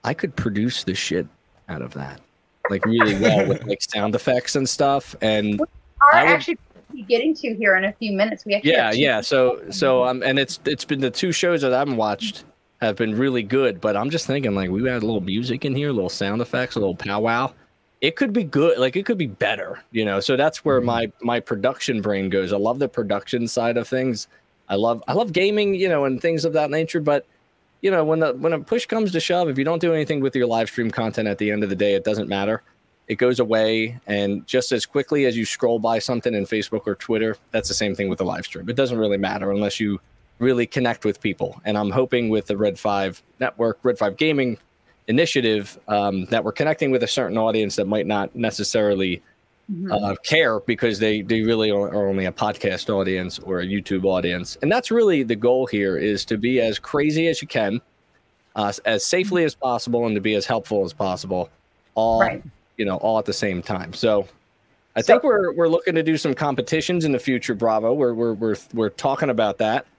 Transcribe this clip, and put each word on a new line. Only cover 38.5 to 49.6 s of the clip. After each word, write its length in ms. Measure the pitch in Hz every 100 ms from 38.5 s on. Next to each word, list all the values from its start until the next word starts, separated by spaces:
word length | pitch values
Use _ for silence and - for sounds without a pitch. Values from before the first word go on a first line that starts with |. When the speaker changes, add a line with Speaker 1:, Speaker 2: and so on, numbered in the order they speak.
| - 90
Speaker 1:
It 60 | 120
doesn't 200 | 131 117
really 200 | 107 101
matter 340 | 95 - 98
unless 260 | 101 104 -
you 200 | 107 98 _ _ _ _
really 280 | 123 123 113
connect 360 | 139 123 110
with 160 | 107 101
people. 400 | 107 92 - - 107
And 120 | 104
I'm 120 | 104
hoping 380 | - 127 123 117
with 160 | 110 -
the 80 | 101
Red 220 | 104 92
Five 420 | 107 101 98 90 _ _
Network, 400 | 135 - 117 104
Red 140 | 127 120
Five 180 | 104 -
Gaming 420 | 156 143 127 110 _ _ _ _ -
initiative, 720 | 120 165 139 117 107 98 - -
um, 380 | 104 101 98 95
that 180 | 117
we're 80 | 107
connecting 400 | - 151 156 143
with 100 | 131
a 40 | 113
certain 300 | - 107 110
audience 380 | 110 110 104 -
that 100 | 98
might 180 | 107 98
not 280 | 104 98 117
necessarily, 840 | 113 101 101 117 104 98 95 87 _ _ _ _